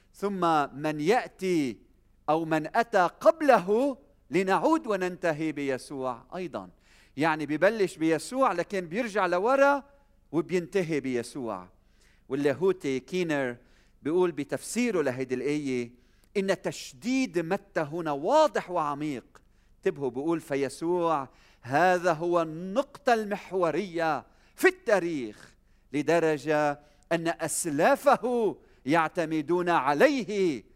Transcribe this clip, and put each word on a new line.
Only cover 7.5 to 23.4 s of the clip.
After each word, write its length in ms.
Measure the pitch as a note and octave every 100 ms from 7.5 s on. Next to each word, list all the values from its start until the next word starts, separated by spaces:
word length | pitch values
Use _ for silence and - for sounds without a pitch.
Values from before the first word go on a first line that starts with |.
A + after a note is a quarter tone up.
| D3+ F#3 F#3 F3+ -
بيسوع، 540 | D#3+ D#3 - C4 B3
لكن 360 | E3+ E3 G3 F3
بيرجع 380 | G#3 A#3 G3+ F3+
لورا 580 | F3+ A3 C#4 C#4 C#4+ - _ _ _ _
وبينتهي 680 | D#3 - F3+ E3+ G3 D#3+ D3
بيسوع. 720 | C3 A#2+ A2+ D3+ A#2 F#2 F2+ _ _ _ _ _ -
واللاهوتي 680 | C#3 C#3+ B2+ F#3+ F#3 C#3+ C3
كينر 580 | - F3+ E3+ C#3+ B2+ A#2+ _ _ _ _
بيقول 280 | C#3 F3+ F3+
بتفسيره 720 | D3 C#3 C3+ - A3+ A#3+ F#3
لهيدي 340 | C3+ B2+ B2 B2
الآية 560 | C#3+ D3+ C#3 B2 A#2+ - _ _ _ G3+
إن 240 | G3 F3+
تشديد 800 | F3 - - B2 A3 C4 A#3 E3+
متى 400 | D#3+ G3 - F3
هنا 320 | C#3+ E3+ D#3
واضح 600 | C#3 F3 D4+ D4+ G3+ F3
وعميق. 680 | F3 D3 C#3+ D3+ B2 - - _ _ _ _
انتبهوا، 320 | F#3+ D3 C3+
بيقول: 300 | B2 D#3+ E3
"فيسوع 880 | - C#3 C3 - E3 F3 E3 D3+ C3 _ _ _
هذا 520 | A#2+ D3+ F#3 F3+ F3
هو 280 | D#3 F3 F3
النقطة 720 | D#3+ D#3+ F#3+ A3 - - -
المحورية 1120 | A3+ G#3 G3+